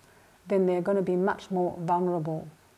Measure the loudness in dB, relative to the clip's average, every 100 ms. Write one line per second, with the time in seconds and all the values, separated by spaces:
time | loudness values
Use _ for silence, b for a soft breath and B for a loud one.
0 | b b b b -2 2 4 2 2 0
1 | 2 2 0 -2 -4 -2 -2 -2 0 0
2 | 2 0 -2 -6 -8 -18 _